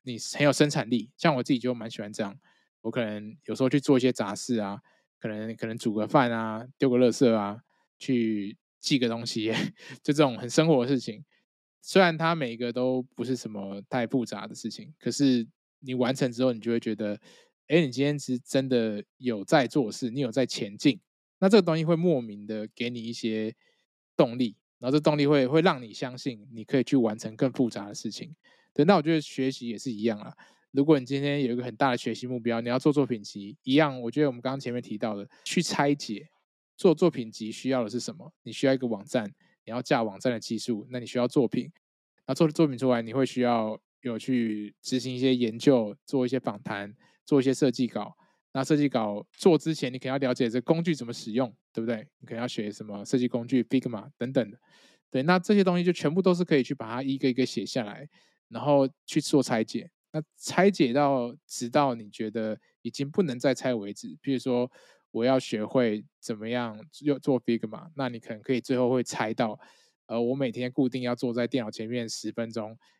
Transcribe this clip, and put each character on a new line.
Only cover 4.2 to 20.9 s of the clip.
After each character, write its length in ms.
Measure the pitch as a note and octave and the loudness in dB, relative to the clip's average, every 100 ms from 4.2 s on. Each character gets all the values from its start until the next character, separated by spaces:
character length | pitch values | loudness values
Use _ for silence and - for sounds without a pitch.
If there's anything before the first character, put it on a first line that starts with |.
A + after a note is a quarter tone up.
| G#2 | -4
事 240 | G2+ - A#2 | -6 -2 -2
啊， 200 | G2+ G2+ - _ _ _ | -2 -8 -14 _ _ _
可 80 | A2+ | -8
能， 300 | G#2+ A2 A2+ | -8 -8 -8
可 100 | A2+ | -8
能 120 | A#2 | -4
煮 160 | A#2 | -4
个 120 | G#2 G#2+ | -2 2
饭 240 | D3 A#2+ | 4 4
啊， 380 | A#2 A2 A2 B2+ - | 0 -2 -6 -10 0
丢 140 | C#3 | 2
个 80 | B2 | 6
垃 120 | B2 | 4
圾 220 | A2 B2+ | 6 4
啊， 260 | A2 G2+ G#2+ - _ _ - | 4 0 -6 -14 _ _ -10
去 600 | - B2 A2+ G#2+ G2+ - _ _ | -2 0 0 -2 -6 -10 _ _
寄 200 | - C#3+ | -2 0
个 100 | A#2+ | 0
东 160 | A#2 | -2
西， 260 | A#2 A2+ G#2+ | -4 -2 -2
<laughs> 540 | A2+ - - - C3 | 0 -4 -8 -18 -8
就 80 | - | 0
这 100 | D3 | 4
种 140 | C#3+ A2 | 2 2
很 140 | A#2+ | -2
生 180 | C#3 D#3+ | 2 6
活 160 | C#3+ | 6
的 40 | A#2+ | 4
事 120 | C3+ | 0
情。 240 | A#2+ G#2+ - _ _ _ _ _ | -2 -12 -14 _ _ _ _ _
虽 220 | - F#3 | 2 6
然 120 | F3+ E3 | 6 4
它 160 | E3 | 0
每 240 | E3+ B2+ A#2 | 0 -2 -4
个 120 | A#2+ | -4
都 320 | B2 B2+ B2+ B2+ | -2 0 0 -4
不 100 | - | -6
是 100 | A#2+ | -4
什 160 | B2+ A2 | -4 -6
么 300 | G#2+ G2 G2+ G2 | -10 -10 -10 -6
太 180 | C3 A2+ | -4 -2
复 200 | C3+ A2+ | -2 -2
杂 200 | G#2 G#2+ | -6 -10
的 80 | |
事 160 | - A2+ | -10 -10
情， 220 | - G#2 - | -10 -16 -10
可 120 | B2 | -4
是 380 | A2+ C#3 B2 A2+ _ _ _ | 2 2 2 0 _ _ _
你 140 | C3 | -6
完 200 | B2+ B2 | -2 0
成 160 | C3 C3 | 0 -2
之 140 | A#2 | 0
后， 80 | B2+ | 0
你 80 | A#2 | 0
就 100 | A#2 | -2
会 80 | A#2 | -2
觉 160 | A#2 | -2
得， 240 | G#2+ G#2+ G#2 - - _ _ - | -4 -4 -6 -12 -20 _ _ 0
诶， 180 | D#3+ | 2
你 60 | D3 | 2
今 140 | B2 | 0
天 120 | C#3+ D3 | 0 0
是 220 | C3+ B2 | -4 -6
真 300 | - C3+ C3+ | -2 -2 2
的 360 | B2+ A2+ G#2 - _ | 2 0 -4 -10 _
有 280 | B2 A2 | -4 -4
在 220 | G2 D#3 A#2+ | 2 2 2
做 240 | D3+ A2 | 0 -2
事， 200 | - B2 | -2 -6
你 100 | B2+ | -4
有 100 | B2+ | -2
在 160 | A2 B2 | 0 -2
前 300 | - G#2+ G#2 | -2 -8 0
进。 240 | - | 2